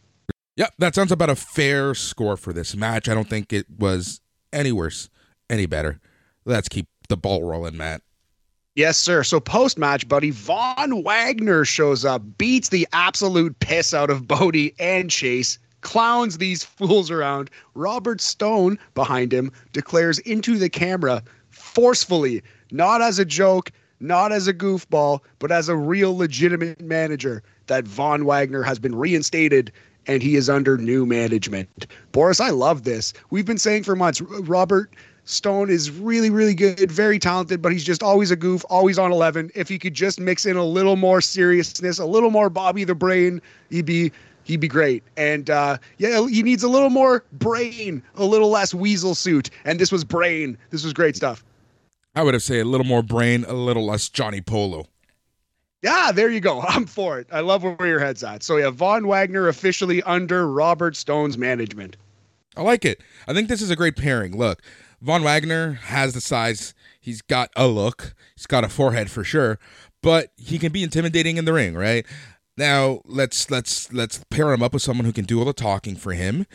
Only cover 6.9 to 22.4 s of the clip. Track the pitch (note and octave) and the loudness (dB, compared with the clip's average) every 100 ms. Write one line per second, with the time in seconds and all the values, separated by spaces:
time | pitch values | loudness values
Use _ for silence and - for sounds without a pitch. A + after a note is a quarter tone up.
6.9 | _ - F#2+ G2 F#2+ E2+ E2 E2+ D#2+ D#2 | _ -6 -4 -2 -2 -2 -6 -8 -8 -10
7.9 | D#2+ _ _ _ _ _ _ _ C#3 D#3 | -10 _ _ _ _ _ _ _ 0 2
8.9 | D#3 F3 E3+ - D#3+ - G#3+ C4 - C#3+ | 2 2 2 2 0 2 2 2 2 0
9.9 | C#3 A#2+ C#3+ D3+ A#2 G2+ F#3+ B3 B3+ D4 | 0 0 0 0 -4 -2 -2 -2 -2 -2
10.9 | A3+ E3+ A3 A#3 A3+ G#3+ E3 C#3+ - D3 | -2 0 0 0 0 2 2 2 2 2
11.9 | C3 C3+ B2+ G#2+ - A3 B3+ - F#3 D#3+ | 2 0 -2 -6 -4 0 0 2 -2 0
12.9 | E3 F3+ - G3 F3 E3 - - E3 - | 0 0 0 0 2 0 -2 -2 0 0
13.9 | D#3 D3 C3+ B2 D3 F#3 D#3+ D3 - E3+ | 0 0 0 0 2 2 2 0 -2 -2
14.9 | F#3 F3+ - C3 B2 B2 - _ _ - | -2 -2 -2 -2 -2 -4 -6 _ _ -2
15.9 | A3 A3+ A#3+ A#3 D#3+ F#3 F3+ - - F#3+ | 2 2 2 0 -2 -4 -4 -8 -4 2
16.9 | G3+ E3 E3 C#3+ C#3 C3+ - - - F#3 | 2 2 -2 -2 -4 -8 -14 -18 -8 -6
17.9 | A#3+ G#3 A3 - - G#3+ A3 F#3 G#3 - | -4 -4 -4 -4 -2 0 2 0 -2 -6
18.9 | - C3 B2+ B2 B2+ C3 - _ D3 - | -4 0 0 0 0 -2 -8 _ -10 0
19.9 | E3 E3+ D#3 A#3 A3 A3 A3 F3+ D3 F3 | 2 2 0 -2 -2 0 0 0 -2 -2
20.9 | F#3 C#3+ A#2 A#2 _ _ - - - B3 | 0 0 -2 -6 _ _ -20 -4 4 4
21.9 | B3 - F3 C3+ A2+ | 4 0 0 0 -2